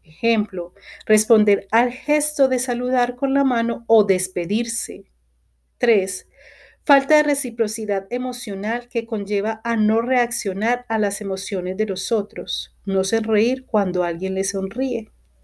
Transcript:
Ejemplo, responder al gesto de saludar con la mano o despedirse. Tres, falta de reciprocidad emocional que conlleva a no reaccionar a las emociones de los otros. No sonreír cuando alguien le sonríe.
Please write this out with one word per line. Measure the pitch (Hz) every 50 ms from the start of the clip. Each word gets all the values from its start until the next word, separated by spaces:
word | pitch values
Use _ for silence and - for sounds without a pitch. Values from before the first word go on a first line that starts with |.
| _
Ejemplo, | 160 156 - - 233 233 214 208 - - 180 170 175 _ - - - - - -
responder | - 214 214 214 - 226 214 214 208 202 190 - -
al | - 226 247 240
gesto | 240 - - - 294 302 285 - - - 277
de | 262 262 247
saludar | 254 - 240 240 247 254 254 247 247 247 247
con | - 277 269 269
la | 277 277
mano | 269 247 233 233 233 226 233 -
o | - 226 220 202
despedirse. | 190 190 185 185 - - 180 170 170 208 220 240 233 - - - - 175 185 - _ _ _ _ _ _ _ _ _ _ _ _ _ _
Tres, | - - 247 226 196 185 190 - - - _ _ _ - - - - - - _ _ -
falta | - 285 277 269 262 311
de | 302 302
reciprocidad | 302 285 285 - 240 214 - 226 214 220 - 220 208 202 196 196 -
emocional | 240 254 254 254 240 240 - 214 196 190 196 214 226 240 240 _
que | - 233 226
conlleva | - 226 208 202 190 208 202 196 214 220 220 -
a | 233 233
no | 220 214 208 220 226
reaccionar | 233 247 262 247 240 233 233 - - 208 185 196 214 226 247 247 - -
a | 226
las | 214 214 202 202 -
emociones | 202 196 190 190 - - 208 185 180 180 185
de | 190 214
los | 214 190 185 - -
otros. | 233 214 202 - - - 180 - - - - - _ _ -
No | 196 190 190 190
sonreír | 190 226 226 214 220 220 208 220 240 254 262 -
cuando | _ - 208 196 185 175 180 175
alguien | 175 170 165 185 190 190
le | 190 196
sonríe. | 196 - 196 190 190 - 233 269 262 247 226 220 - _ _ _ _ _ _